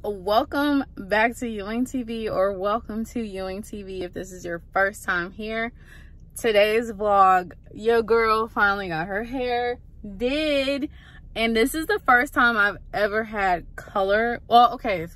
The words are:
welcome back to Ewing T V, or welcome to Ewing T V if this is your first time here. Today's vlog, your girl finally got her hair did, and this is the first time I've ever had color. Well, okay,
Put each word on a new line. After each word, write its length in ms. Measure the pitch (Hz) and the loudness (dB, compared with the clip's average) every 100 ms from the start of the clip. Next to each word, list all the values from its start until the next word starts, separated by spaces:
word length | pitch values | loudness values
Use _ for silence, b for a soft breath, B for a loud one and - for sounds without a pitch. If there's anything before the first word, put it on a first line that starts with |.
welcome 800 | 208 202 180 214 294 294 294 285 - - | -8 -6 0 0 0 0 0 0 -2 -8
back 400 | 190 208 226 233 | -2 0 2 0
to 60 | 240 | -6
Ewing 380 | 214 196 226 | -6 -6 -4
T 200 | 254 269 | -4 -4
V, 260 | 226 226 214 | -6 -6 -4
or 240 | 170 196 | 0 0
welcome 500 | 196 202 220 - 214 | 0 -2 -2 -4 -8
to 160 | 220 240 | -8 -8
Ewing 400 | 220 190 190 190 | -8 -8 -8 -10
T 220 | 220 208 | -12 -14
V 200 | 190 190 | -12 -10
if 120 | 180 | -10
this 180 | 180 185 | -10 -14
is 140 | 185 175 | -12 -10
your 160 | 170 - | -10 -4
first 320 | 190 196 208 | 0 0 -2
time 260 | - 180 175 | -4 -4 -4
here. 440 | 196 214 220 233 B B B B B - - | -8 -8 -6 -6 B B B B B -20 -4
Today's 520 | 240 208 214 220 233 | 2 4 4 2 -2
vlog, 640 | 196 208 202 190 185 180 - - | -4 2 6 8 6 2 -10 -18
your 280 | - 214 233 | -4 2 2
girl 460 | 220 226 226 220 226 | 4 2 4 2 0
finally 400 | 233 202 202 190 | 2 2 2 -2
got 200 | 160 185 | -4 -4
her 140 | 196 | -4
hair 560 | 233 262 247 240 247 254 - - 208 196 | -4 -4 -2 -2 -2 -4 -12 -18 -14 -4
did, 720 | 247 285 311 285 269 277 294 B B B - - | -2 0 0 0 0 -2 -4 B B B -12 -2
and 180 | 226 | 0
this 200 | 226 240 | 2 2
is 120 | 311 320 | 0 -2
the 120 | 415 | 0
first 340 | - 247 277 | 4 4 4
time 240 | 302 240 226 | 2 2 4
I've 220 | 202 185 - | 0 -2 -8
ever 280 | 185 208 208 | -2 0 -2
had 440 | 220 214 190 175 - - | -4 -2 0 0 -4 -16
color. 640 | - 208 196 208 233 233 - | -6 -2 2 2 2 -2 4
Well, 240 | 233 240 240 | 6 6 4
okay, 300 | 247 185 170 | -4 -4 -6